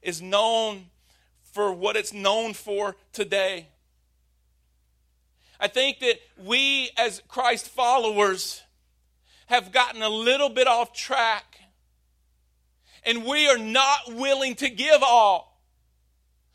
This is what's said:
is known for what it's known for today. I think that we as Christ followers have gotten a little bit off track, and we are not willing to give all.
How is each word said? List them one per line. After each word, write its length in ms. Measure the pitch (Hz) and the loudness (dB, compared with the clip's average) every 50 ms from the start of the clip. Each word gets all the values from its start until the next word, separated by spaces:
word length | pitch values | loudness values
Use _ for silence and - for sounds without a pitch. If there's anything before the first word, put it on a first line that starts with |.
| - | -8
is 200 | 180 175 160 175 | -8 -8 -8 -6
known 640 | 185 190 202 214 220 226 226 226 220 208 190 185 175 _ _ _ _ _ _ _ _ _ _ _ _ - | -2 0 2 2 2 2 0 0 -2 -6 -10 -16 -20 _ _ _ _ _ _ _ _ _ _ _ _ -6
for 200 | 202 208 202 185 | -2 -2 -2 -2
what 240 | 175 185 208 214 | -2 -2 -2 -2
it's 160 | 220 208 - 202 | -2 -4 -6 -6
known 420 | 208 196 196 202 220 226 226 208 | -2 0 0 0 0 0 -4 -6
for 420 | - - 214 202 202 208 202 185 _ _ _ - | -10 -10 -6 -4 -4 -4 -4 -6 _ _ _ -8
today. 560 | - 202 202 196 196 190 190 196 175 165 151 _ _ _ _ _ _ _ _ _ _ _ _ _ _ _ _ _ _ _ _ _ _ _ _ _ _ _ _ _ _ _ _ _ _ _ _ _ - | -8 -6 -2 0 0 0 -2 -4 -6 -12 _ _ _ _ _ _ _ _ _ _ _ _ _ _ _ _ _ _ _ _ _ _ _ _ _ _ _ _ _ _ _ _ _ _ _ _ _ _ -4
I 100 | 208 208 | -4 -2
think 320 | - 254 262 269 262 - | 0 0 -2 -2 -2 -2
that 180 | 262 240 226 - - _ _ - 190 | -2 -2 -2 -2 -4 _ _ -14 -6
we 480 | 190 233 262 269 277 277 277 262 240 - | -2 0 0 2 0 0 -2 -4 -4 -2
as 260 | - 233 233 - - - _ | -2 -2 -2 -2 -8 -16 _
Christ 400 | - 254 262 240 240 226 - - | -6 -2 0 0 0 -2 -4 -10
followers 960 | - - 247 240 254 269 233 220 214 202 208 196 185 185 - - - - - _ _ _ _ _ _ _ _ _ _ _ _ _ _ _ _ | -6 -2 0 2 2 2 2 0 2 2 2 2 2 -2 -6 -10 -12 -14 -18 _ _ _ _ _ _ _ _ _ _ _ _ _ _ _ _
have 260 | - 240 247 190 185 180 | 0 0 0 2 2 0
gotten 300 | 254 247 240 233 226 220 | 0 0 0 -2 -4 -4
a 60 | 214 | -4
little 400 | 214 220 226 240 262 277 285 277 | -4 -2 0 0 2 2 0 0
bit 180 | 220 254 254 | 0 2 2
off 260 | 262 240 233 240 233 - | 2 2 0 0 -4 -6
track, 680 | - - - 262 269 233 226 220 202 - _ _ - _ _ _ _ _ _ _ _ _ _ _ _ _ _ _ _ _ _ _ _ _ _ _ _ _ _ _ - - | -12 -8 -4 0 0 0 0 0 -4 -6 _ _ -20 _ _ _ _ _ _ _ _ _ _ _ _ _ _ _ _ _ _ _ _ _ _ _ _ _ _ _ -8 -4
and 200 | 226 233 233 226 | -4 -4 -2 -2
we 220 | 240 285 302 302 285 | -4 -2 2 4 4
are 100 | 262 233 | 4 2
not 560 | 220 220 220 262 269 269 285 285 277 240 226 | 0 -2 0 2 2 2 2 0 -2 -4 -8
willing 400 | 233 262 277 277 269 269 262 247 | -4 -2 0 0 0 0 -4 -4
to 140 | - 269 262 | -4 -6 -6
give 320 | 240 190 254 302 311 269 262 | -4 -4 2 4 4 6 6
all. 580 | 269 240 240 220 202 190 170 - _ _ _ _ _ _ _ _ _ _ _ _ _ _ _ _ _ _ _ _ _ _ | 6 4 6 4 4 2 0 -4 _ _ _ _ _ _ _ _ _ _ _ _ _ _ _ _ _ _ _ _ _ _